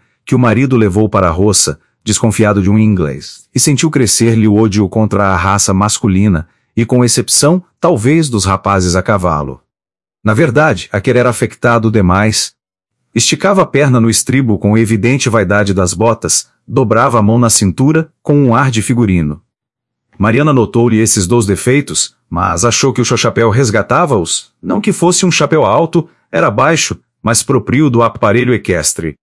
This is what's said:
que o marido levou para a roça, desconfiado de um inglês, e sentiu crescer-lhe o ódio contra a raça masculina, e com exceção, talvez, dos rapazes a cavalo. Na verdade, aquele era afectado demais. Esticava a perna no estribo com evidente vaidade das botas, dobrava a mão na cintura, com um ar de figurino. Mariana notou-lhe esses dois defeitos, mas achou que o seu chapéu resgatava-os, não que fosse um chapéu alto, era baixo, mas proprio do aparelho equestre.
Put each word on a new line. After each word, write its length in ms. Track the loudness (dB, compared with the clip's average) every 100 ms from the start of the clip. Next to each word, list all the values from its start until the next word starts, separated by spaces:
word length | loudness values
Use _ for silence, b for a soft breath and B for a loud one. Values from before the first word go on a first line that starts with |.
| _ _
que 120 | -4
o 40 | 0
marido 380 | 2 2 2 2
levou 320 | 2 2 0
para 200 | 0 0
a 20 |
roça, 500 | 0 0 0 -2 -6 _ _
desconfiado 580 | -6 -2 0 0 0 2
de 80 | 2
um 80 | 2
inglês, 720 | 2 0 -2 -8 -14 -20 _
e 60 | -4
sentiu 320 | 0 0 0
crescer-lhe 560 | 0 0 0 2 2 4
o 80 |
ódio 340 | 4 2 0 0
contra 400 | 0 0 0 0
a 80 | 0
raça 380 | 0 0 0
masculina, 720 | 0 0 -2 0 2 2 0 -4 _ _ -4
e 80 |
com 200 | 0 2
exceção, 600 | 2 0 -2 0 2 0 -4 _
talvez, 480 | -2 0 0 0 0
dos 160 | -2
rapazes 500 | -2 -2 0 0 0
a 80 | -2
cavalo. 580 | 0 -2 -2 -4 -6 -12 _ _ _ _ _ _
Na 100 | -2
verdade, 560 | 0 0 2 0 0 -6
aquele 260 | -6 0 0
era 120 | 0
afectado 600 | 0 -4 -2 0 0 0
demais. 640 | 2 2 2 0 -2 -6 _ _ _ _ _ _
Esticava 500 | -4 -2 -2 0 0
a 40 | 0
perna 320 | 0 2 2
no 100 | 2
estribo 480 | 0 -2 -2 0 0
com 220 | 0 2
evidente 500 | 2 0 0 0 0
vaidade 460 | 0 0 0 0
das 200 | 0 -2
botas, 540 | 0 -2 -2 -4 -6 -6 b b
dobrava 500 | -2 0 2 2 2
a 40 |
mão 160 | 2 2
na 120 | 2
cintura, 640 | 0 -2 0 0 0 -2 _
com 180 | 0 2
um 140 | 4
ar 160 | 2 0
de 120 | -2
figurino. 600 | -2 0 2 0 -2 -6 _ _ _ _ _ _ _ -4
Mariana 360 | 0 0 2
notou-lhe 480 | 0 0 0 2 2
esses 260 | 0 0 0
dois 180 | 0
defeitos, 680 | 0 -2 -2 -2 -2 -6 -8 _ -10
mas 360 | -4 -4 -2
achou 280 | -2 0 -2
que 80 | -2
o 40 |
seu 120 | -2 -2
chapéu 340 | -2 0 0
resgatava-os, 1040 | 2 0 0 -2 -2 0 -2 -2 -8 -10 _
não 180 | -6 -4
que 120 | -2
fosse 340 | 0 0 0 0
um 40 |
chapéu 340 | 0 0 0
alto, 440 | 2 0 0 -2 -4 B B
era 200 | -4 -2
baixo, 500 | 0 0 0 -4 -8 _ _
mas 220 | -4 -2
proprio 480 | -2 -2 0 0 2
do 100 | 2
aparelho 540 | 0 0 0 0 0
equestre. 600 | -2 -2 -2 -4 -6 -8 -10